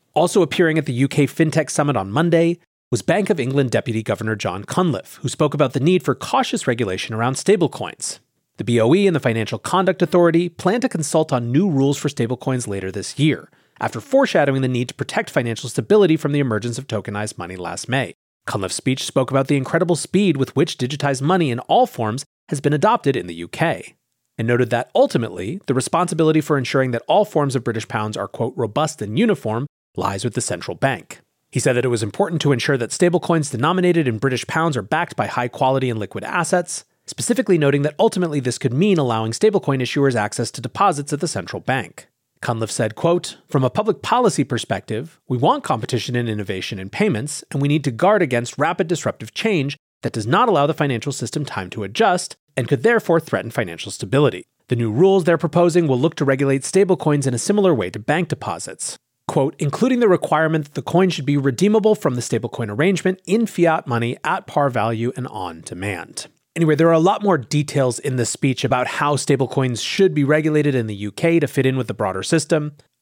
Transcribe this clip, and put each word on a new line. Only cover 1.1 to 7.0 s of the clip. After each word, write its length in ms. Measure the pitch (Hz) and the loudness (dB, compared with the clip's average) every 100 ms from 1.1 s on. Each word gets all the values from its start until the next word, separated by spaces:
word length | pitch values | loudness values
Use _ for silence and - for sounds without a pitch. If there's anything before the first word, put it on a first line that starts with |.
| - 139 | 2 0
FinTech 440 | - 160 165 147 | 2 2 2 -2
Summit 260 | - 147 120 | 0 0 0
on 140 | 98 | 0
Monday 480 | 120 170 165 170 175 _ _ - | 0 2 4 2 0 _ _ -6
was 120 | 113 | -4
Bank 280 | - 180 196 | 0 0 2
of 80 | 170 | 0
England 320 | 123 139 131 | 0 0 2
Deputy 320 | 110 123 110 | 0 -2 -4
Governor 320 | 110 101 110 | -2 -4 -2
John 300 | 107 95 92 | -4 -4 -6
Cunliffe, 540 | 107 180 180 104 - - | -4 0 0 0 -6 -10
who 60 | 139 | -8
spoke 260 | - 151 | -2 -2
about 200 | 147 131 | 2 0
the 60 | 135 | 2
need 220 | 143 180 | 2 2
for 120 | - | 0
cautious 520 | - - 269 240 220 - | -4 0 -2 0 -2 -2
regulation 480 | 120 104 92 | -2 -2 -4